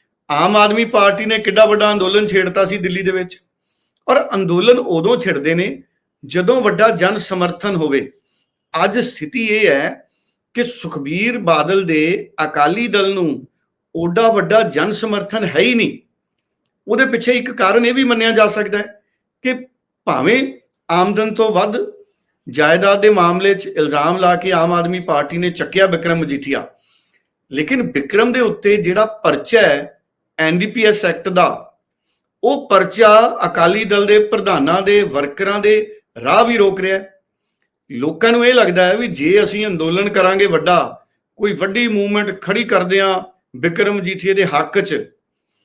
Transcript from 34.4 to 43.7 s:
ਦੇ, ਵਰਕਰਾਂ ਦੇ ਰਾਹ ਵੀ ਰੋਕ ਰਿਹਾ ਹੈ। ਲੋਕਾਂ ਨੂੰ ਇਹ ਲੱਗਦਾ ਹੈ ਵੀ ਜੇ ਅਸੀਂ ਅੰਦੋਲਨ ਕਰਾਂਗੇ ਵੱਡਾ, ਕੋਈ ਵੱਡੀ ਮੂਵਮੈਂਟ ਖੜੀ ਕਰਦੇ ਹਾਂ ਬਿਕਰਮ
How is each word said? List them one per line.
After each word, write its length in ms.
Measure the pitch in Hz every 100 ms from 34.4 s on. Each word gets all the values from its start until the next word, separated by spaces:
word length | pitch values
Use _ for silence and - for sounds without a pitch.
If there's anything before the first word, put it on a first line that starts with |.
| 196 160 143 185
ਦੇ, 200 | 190 208
ਵਰਕਰਾਂ 560 | 190 139 143 165 196 202
ਦੇ 420 | 208 214 214 - _ 117
ਰਾਹ 200 | 123 196 233
ਵੀ 120 | 226
ਰੋਕ 220 | 196 185
ਰਿਹਾ 180 | 190 196
ਹੈ। 160 | 196 _ _ _ _ _ _ _ -
ਲੋਕਾਂ 420 | 117 147 160 226
ਨੂੰ 140 | 240 240
ਇਹ 80 |
ਲੱਗਦਾ 320 | 247 185 180 180
ਹੈ 100 | 214
ਵੀ 120 | 240
ਜੇ 340 | 135 151 202
ਅਸੀਂ 220 | 208 208 214
ਅੰਦੋਲਨ 420 | 170 165 180 202
ਕਰਾਂਗੇ 360 | 202 185 190 196
ਵੱਡਾ, 580 | 165 160 175 127 - _ _ _ -
ਕੋਈ 140 | 214
ਵੱਡੀ 340 | - 196 208 240
ਮੂਵਮੈਂਟ 540 | 208 202 208 208 185
ਖੜੀ 220 | 180 208
ਕਰਦੇ 360 | 233 226 180 196
ਹਾਂ 200 | 190 185 185 _ _ 127
ਬਿਕਰਮ 400 | 170